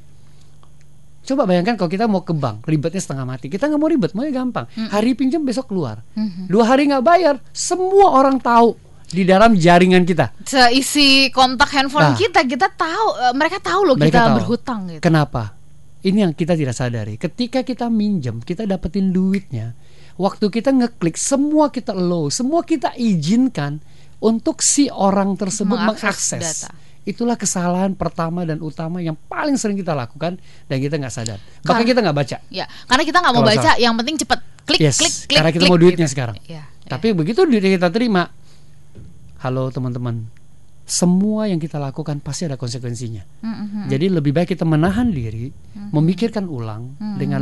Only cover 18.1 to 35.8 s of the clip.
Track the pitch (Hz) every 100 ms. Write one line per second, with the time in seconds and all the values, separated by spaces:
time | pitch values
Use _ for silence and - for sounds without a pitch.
18.1 | 190 123 113 120 175 214 185 175 202 190
19.1 | 185 190 196 - 113 113 - - - -
20.1 | - 175 - 208 226 269 269 233 - 165
21.1 | - - 269 294 302 294 254 - 196 175
22.1 | 175 143 - 254 339 339 311 330 - 233
23.1 | 175 147 233 262 - 143 147 - - -
24.1 | - 214 226 320 - - - 285 - 196
25.1 | 196 196 190 196 - 196 196 214 214 208
26.1 | 196 - 120 165 - - - - - 208
27.1 | 196 240 - 190 185 175 180 196 190 175
28.1 | - 165 175 165 151 156 139 165 180 165
29.1 | 156 - 339 302 269 214 196 175 143 117
30.1 | 143 160 180 - - - 135 143 151 131
31.1 | 123 113 101 - - - 226 233 247 196
32.1 | 143 143 - - 190 - - - 262 320
33.1 | 349 330 240 226 - 320 202 233 226 240
34.1 | 311 - 233 - - - 359 151 - 320
35.1 | - - - 156 165 185 175